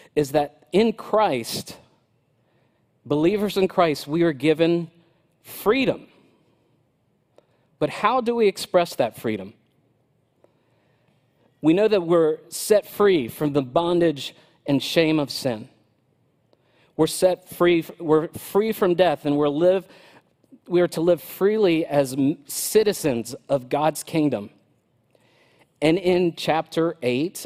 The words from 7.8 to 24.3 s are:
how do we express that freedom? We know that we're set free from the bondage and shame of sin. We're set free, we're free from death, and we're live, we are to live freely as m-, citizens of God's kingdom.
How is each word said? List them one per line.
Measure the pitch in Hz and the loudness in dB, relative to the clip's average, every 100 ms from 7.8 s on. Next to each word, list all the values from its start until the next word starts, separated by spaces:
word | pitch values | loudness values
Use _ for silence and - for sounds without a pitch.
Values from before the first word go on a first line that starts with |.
| 147 | -6
how | - 208 254 | -2 0 0
do | 233 233 | -2 0
we | 208 | 0
express | 185 - 185 170 - | 0 -2 0 0 -2
that | 123 - | -4 -4
freedom? | 123 107 95 - _ _ _ _ _ _ _ _ _ _ _ _ _ _ _ _ _ _ _ _ | -6 -6 -8 -18 _ _ _ _ _ _ _ _ _ _ _ _ _ _ _ _ _ _ _ _
We | 151 | 0
know | 170 214 | 2 2
that | 202 | 2
we're | 170 175 160 156 - | 2 2 2 0 -8
set | - - 208 - | -12 2 2 2
free | - 208 180 117 | 0 4 4 0
from | - 151 | -4 -2
the | 143 | 0
bondage | 131 147 170 175 170 147 - - _ _ - | 0 -2 0 2 2 0 -10 -16 _ _ -2
and | 139 | -2
shame | - - 160 156 | 0 0 2 0
of | 139 | -2
sin. | - 135 110 131 _ _ _ _ _ _ _ _ _ _ _ _ - | -4 -6 -6 -10 _ _ _ _ _ _ _ _ _ _ _ _ -2
We're | 156 | -2
set | - - - - | 2 0 0 -8
free, | - 175 175 160 - | 0 2 2 -2 -10
we're | 170 156 165 | 2 2 2
free | - - 202 220 | -10 -4 -2 -2
from | 214 196 170 | 0 0 4
death, | 180 143 151 | 2 2 -2
and | 143 | 0
we're | 147 | 0
live, | 143 175 190 170 - - - _ _ _ - - | 2 2 2 -2 -20 -20 -20 _ _ _ -20 -4
we | 175 | 0
are | 175 | 0
to | 170 | 0
live | 170 170 | 0 0
freely | - - 190 214 202 160 165 | -2 -2 0 2 2 2 0
as | 147 135 | 0 0
m-, | 135 135 - - | 0 0 -2 -8
citizens | - - 208 208 190 156 120 110 135 _ | -10 0 2 2 0 -2 -2 -6 -14 _
of | 139 123 | -4 -2
God's | 143 151 151 | 0 0 -2
kingdom. | - 165 151 | -6 -2 0